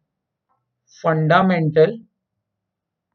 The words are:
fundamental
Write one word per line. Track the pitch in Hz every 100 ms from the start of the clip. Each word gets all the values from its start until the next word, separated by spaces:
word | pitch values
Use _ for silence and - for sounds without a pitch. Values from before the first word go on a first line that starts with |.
| _ _ _ _ _ _ _ _ _ -
fundamental | 170 160 156 175 190 170 156 156 165 233 - _ _ _ _ _ _ _ _ _ _